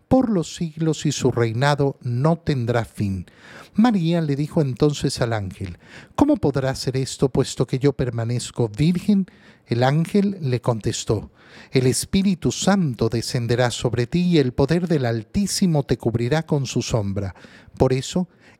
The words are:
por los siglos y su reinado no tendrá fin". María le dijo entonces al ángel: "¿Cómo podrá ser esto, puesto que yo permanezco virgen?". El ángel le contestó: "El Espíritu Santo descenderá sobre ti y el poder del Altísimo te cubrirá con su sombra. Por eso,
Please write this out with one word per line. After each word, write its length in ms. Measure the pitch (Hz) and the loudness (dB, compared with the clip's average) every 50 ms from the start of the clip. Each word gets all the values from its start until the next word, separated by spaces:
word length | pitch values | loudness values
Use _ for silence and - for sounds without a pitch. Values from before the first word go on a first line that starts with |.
| _ | _
por 220 | - - 262 254 226 | 2 2 4 4 2
los 260 | 214 175 151 - - | 0 -2 -2 -4 -6
siglos 500 | - 180 160 147 160 165 160 151 - - | -8 -8 -6 -4 -2 0 0 0 0 0
y 60 | 151 | -2
su 200 | 131 - - 127 | 0 2 2 2
reinado 680 | 117 117 120 113 110 117 139 143 147 135 143 139 131 - | 2 2 0 0 0 0 2 2 2 2 0 -2 -2 -4
no 360 | - 127 120 123 139 160 170 | -6 -4 -2 0 2 2 2
tendrá 480 | 160 - - 151 127 117 113 120 117 113 | 0 0 -2 -2 -2 0 0 0 0 -2
fin". 400 | - - - 110 98 95 90 82 - - - - - - - - - - | -4 -4 -4 -4 -2 -4 -4 -8 -12 -16 -20 -20 -20 -20 -20 -20 -4 2
María 480 | - 220 247 214 196 160 165 170 170 | 2 4 4 4 2 2 2 0 0
le 140 | 165 147 139 | 0 0 0
dijo 260 | 135 151 147 - 170 | -2 -2 -2 0 0
entonces 600 | 147 131 123 - 151 151 143 - - 139 - - | 0 0 0 2 2 2 2 0 -2 -2 -2 -2
al 120 | 127 117 117 | -2 -2 -2
ángel: 460 | 107 98 92 - - 95 90 87 - - - - - - - _ | -2 -4 -6 -8 -8 -10 -10 -10 -12 -18 -20 -20 -20 -20 -4 _
"¿Cómo 220 | - 294 285 302 | 2 4 4 4
podrá 380 | 214 - 151 135 143 131 131 127 | 2 0 0 0 0 -2 -2 -2
ser 220 | - - 139 120 | -4 -4 -4 -4
esto, 320 | 131 135 - - - 143 135 | -4 -4 -4 -4 -2 -2 0
puesto 360 | - 143 131 - - - 135 | 0 0 -2 -2 -2 -4 -4
que 140 | - - 127 | -2 -2 0
yo 140 | 117 143 135 | 0 0 0
permanezco 760 | - 139 120 117 117 113 117 123 120 - - - - 120 107 | 0 -2 -4 -4 -4 -4 -2 -4 -4 -6 -6 -4 -4 -4 -2
virgen?". 560 | 104 104 147 170 180 180 - - 208 196 185 - - _ - - - _ _ | 0 0 2 2 2 0 2 2 2 2 2 -2 -6 _ -20 -20 -20 _ _
El 160 | - 120 117 123 | -4 0 2 2
ángel 560 | 135 143 160 165 - - 208 196 208 190 - | 2 2 2 0 0 2 2 2 0 -2 -4
le 200 | 160 131 123 117 | -4 -2 -2 -2
contestó: 680 | - - 117 107 - 117 - - - - 117 101 80 - _ _ - - - - - - | 0 -2 -2 -2 -2 -4 -4 -4 -2 -2 -2 -2 -4 -8 _ _ -20 -20 -20 -20 -8 -2
"El 140 | - 135 127 | 0 2 2
Espíritu 680 | 131 117 - - - - 196 190 208 185 - - 127 | 2 0 0 -2 -2 0 2 2 2 0 0 -2 -2
Santo 560 | - - - 185 196 202 170 143 117 - 117 | -2 0 0 2 2 2 2 0 -2 -2 -2
descenderá 640 | 110 - 117 - - - 131 117 113 120 117 127 120 | -2 -2 -2 -4 -4 -4 -4 -2 0 0 2 0 0
sobre 380 | - - - 127 110 117 120 | 0 -2 -4 -2 -2 -2 -2
ti 140 | - - 170 | 0 0 0
y 180 | 180 180 175 156 | 2 4 4 4
el 120 | 135 123 | 2 2
poder 360 | - - 139 - 160 180 175 | 2 0 2 2 2 0 0
del 180 | 165 175 143 127 | 0 0 0 0
Altísimo 800 | 117 117 113 104 _ - 202 202 185 - - 196 180 160 147 135 | 0 -2 -2 -4 _ -4 -2 -2 -2 0 0 0 2 2 2 0
te 120 | - 131 | 0 -2
cubrirá 460 | - - 123 110 117 120 120 151 156 | -2 0 -2 0 0 0 0 0 0
con 240 | 160 - 160 143 131 | 0 0 -2 -2 -2
su 160 | 110 - 123 | -2 -4 -4
sombra. 540 | 113 - - 117 101 98 95 101 98 95 - - - - - - - - - | -2 0 0 -2 0 -2 -4 -4 -4 -6 -8 -12 -18 -20 -20 -20 -20 -6 0
Por 160 | - 135 131 131 | 2 2 2 2
eso, 340 | 135 131 - - 180 180 - _ _ - - - | -2 -4 -2 -2 -2 -2 -4 _ _ -20 -20 -20